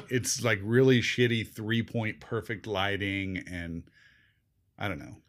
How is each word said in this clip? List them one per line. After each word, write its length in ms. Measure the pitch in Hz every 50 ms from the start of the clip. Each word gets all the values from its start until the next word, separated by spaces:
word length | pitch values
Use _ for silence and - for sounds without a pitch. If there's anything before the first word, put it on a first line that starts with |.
| - - 123
it's, 320 | 127 107 - - - 117
like, 160 | 120 110 98 98
really 380 | 107 117 127 131 131 131 120
shitty 480 | 110 - - - 123 120 117 113 104 -
three-point 720 | - - 107 104 113 113 110 - - 117 110 110 - -
perfect 460 | - - 123 113 101 - 117 98 -
lighting, 720 | 113 104 92 95 101 101 95 101 101 98 98 95 95 92 92 - -
and 340 | 90 87 85 85 85 85 85 - _ _ _ _ _ _ _ _ _ _ _ _ _ _ _ _ _ -
I 80 | 98
don't 120 | 101 92 71
know. 180 | 71 - - - _